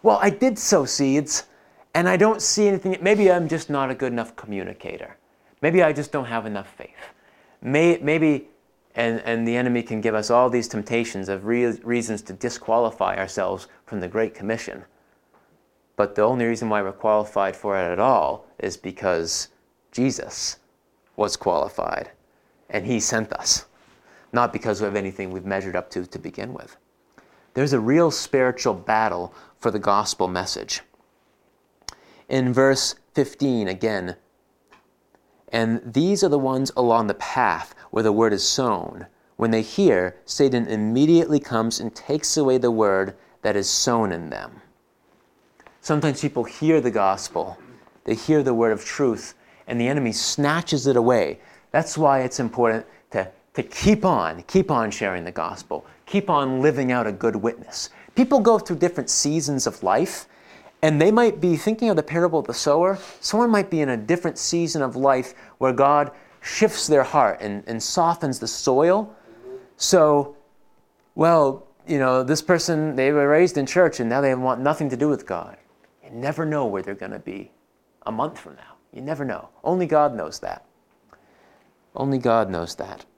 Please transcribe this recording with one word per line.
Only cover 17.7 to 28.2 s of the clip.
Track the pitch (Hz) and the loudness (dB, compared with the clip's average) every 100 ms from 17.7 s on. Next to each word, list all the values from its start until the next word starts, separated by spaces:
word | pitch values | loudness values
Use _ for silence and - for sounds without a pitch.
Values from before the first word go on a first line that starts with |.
| 98 | -2
it | 87 | -2
at | 90 | 0
all | 120 117 69 - - - | 2 2 0 -6 -12 -8
is | 95 - | -8 -8
because | 98 - 95 85 82 - - _ _ _ _ | -12 -4 -2 -2 -2 -6 -8 _ _ _ _
Jesus | - 131 - - - - - _ _ _ _ _ - | -2 -2 -2 -10 -8 -10 -10 _ _ _ _ _ -4
was | 104 - | -4 -2
qualified, | 98 82 71 - 80 80 - _ _ _ _ _ _ | -2 0 -2 -4 -6 -6 -10 _ _ _ _ _ _
and | 104 | -8
he | 90 117 | -4 -2
sent | - 110 110 | -2 -4 -4
us, | - - - - _ _ _ _ - _ | -6 -2 -4 -4 _ _ _ _ -20 _
not | 120 120 | 0 0
because | 107 117 98 | -2 -4 -2
of | 104 101 | -2 -4
anything | 98 95 95 | -6 -8 -8
we've | 92 95 | -8 -4
measured | 98 95 90 | -4 -4 -8
up | - | -6
to | 92 | -10
to | 90 - | -10 -12
begin | 82 - 107 | -12 -12 -12
with. | - - - _ _ _ _ _ _ _ | -14 -18 -20 _ _ _ _ _ _ _
There's | - 139 | -2 0
a | 131 | 2
real | 110 156 170 | 4 4 4
spiritual | - | 0